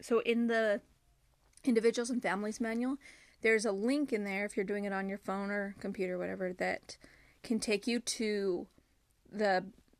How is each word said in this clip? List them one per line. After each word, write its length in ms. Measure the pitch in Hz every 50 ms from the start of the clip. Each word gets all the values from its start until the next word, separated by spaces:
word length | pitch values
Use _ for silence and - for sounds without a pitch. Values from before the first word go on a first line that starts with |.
so 200 | - - 240 226
in 260 | - - 233 233 233 233
the 320 | 233 226 226 214 202 220 - _ _ _ _ _ _ _ _ _ _ _ _ _ _ - -
Individuals 460 | 277 233 220 208 226 226 - 240 233
and 120 | 262 240 -
Families 380 | 175 180 196 208 214 220 -
Manual, 360 | 233 226 226 233 240 254 277 277 - - - - - - _ _ -
there's 240 | 220 220 220 208
a 60 | 233 196
link 400 | 196 202 240 277 294 294 269 240
in 120 | 214 202
there, 200 | 202 196 190 202
if 120 | 208 -
you're 80 | - 196
doing 200 | 190 202 202 202
it 80 | 202 196
on 160 | 190 196 196
your 100 | 196 202
phone 320 | - - 190 196 202 196
or 240 | 202 208 202 196 196 -
computer, 400 | - 196 196 - 190 185 180 180
whatever, 340 | 180 180 190 190 190 180 185
that 420 | - 185 185 190 - - - - - - - - - - - _ _ -
can 160 | - 233 220
take 280 | - - 214 202 -
you 140 | - 233 240
to 640 | 233 - - - 233 214 208 208 196 196 180 175 - - _ _ _ _ _ _ _ _ _ _ _ -
the, 340 | - 214 214 202 190 185 185 190 - - - _ _ _